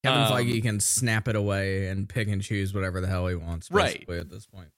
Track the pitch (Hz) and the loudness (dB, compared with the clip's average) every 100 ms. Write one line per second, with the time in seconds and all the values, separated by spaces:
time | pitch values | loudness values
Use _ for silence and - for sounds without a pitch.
0 | 131 127 113 123 120 117 113 104 - - | 4 4 4 4 2 2 0 0 0 2
1 | 123 110 113 107 101 98 98 95 95 98 | 2 0 0 0 2 0 0 0 -2 -2
2 | 107 - 104 98 98 104 95 98 95 92 | -4 -2 0 0 0 0 0 0 -2 -2
3 | 92 92 90 90 80 82 - 185 156 - | 0 0 0 -2 -4 -8 0 2 2 0
4 | - 85 85 104 - 95 78 | -6 -8 -8 -14 -18 -20 -20